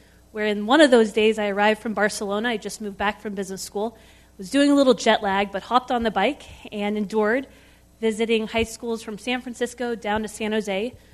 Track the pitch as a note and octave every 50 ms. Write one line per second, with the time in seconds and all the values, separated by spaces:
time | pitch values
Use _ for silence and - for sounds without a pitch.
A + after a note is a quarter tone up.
0 | _ _ _ _ _ _ - G#3+ G#3+ G#3+ G#3 G#3 G#3 G#3+ C4 D#4+ D#4 C#4 B3+ A#3
1 | A3 G#3 - A3 G#3+ A3 G#3+ G#3+ G#3 G3+ G3 G3+ G#3 G#3+ G#3+ G#3+ - A#3 G#3 G3
2 | G#3 G#3 - - A3 G3 G3+ G#3 A3+ B3 A#3 G3 - G3+ - - A3 G3+ F#3+ -
3 | G3+ G#3 G#3 G#3 - A3 G3 G3+ G3 F3 F#3+ F#3 - - - G3+ G#3+ A#3 - -
4 | - - - - _ _ _ - F#3+ F3+ - C#4 C#4+ C#4+ C#4+ C#4+ C4+ C4 A#3+ -
5 | - A#3 A3 A3 G#3+ G3 F#3+ G3 G#3 G3 - F#3+ - - A3+ B3 - - B3+ A#3+
6 | A#3 A3+ - G3+ F#3+ B3 D4 - - - - - - - - G#3 G3+ G#3 G#3+ G#3+
7 | G#3 F3+ A3 A3 G#3+ G#3 A3+ C4+ - - - - - - _ _ _ _ _ _
8 | A3 A3+ G#3+ G#3 A#3 A3 A#3 A3 A3 - - A3+ A#3 A3+ - - - A#3 A3+ A3
9 | - A3+ G#3+ F3+ - B3 B3 B3+ B3 B3+ A#3 - A#3+ A#3+ - - B3 A#3+ A#3 -
10 | - G#3 G#3 A3 A3 G#3 - - A3+ G#3+ G#3+ A3 G3+ G3+ F#3+ F#3+ G#3+ B3+ - -
11 | - -